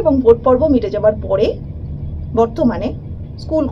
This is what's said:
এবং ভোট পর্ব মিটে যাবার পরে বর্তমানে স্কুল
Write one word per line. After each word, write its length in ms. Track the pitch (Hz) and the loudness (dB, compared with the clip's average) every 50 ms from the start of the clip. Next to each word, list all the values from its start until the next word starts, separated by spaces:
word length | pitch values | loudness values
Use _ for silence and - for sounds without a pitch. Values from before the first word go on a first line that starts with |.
| - | 2
এবং 100 | 311 277 262 254 | 2 2 4 6
ভোট 140 | 226 233 226 - | 6 4 6 4
পর্ব 160 | 262 254 254 302 311 277 | 2 4 4 4 2 2
মিটে 160 | 240 214 196 202 | 2 0 0 -2
যাবার 200 | 208 208 214 214 208 190 | 0 2 2 2 2 0
পরে 220 | 190 196 190 226 415 - - - - - - - - - - - - - - - - - 220 | -2 0 2 2 0 0 -4 -8 -10 -10 -10 -10 -10 -10 -8 -8 -8 -8 -8 -8 -2 0 2
বর্তমানে 480 | 233 226 - 339 311 233 - - - - - - - - - - - - - - | 2 2 2 0 0 0 0 0 -4 -4 -6 -8 -10 -10 -12 -10 -12 -12 -12 -12
স্কুল 240 | - - 320 311 285 247 | -8 -4 -2 -2 -2 -2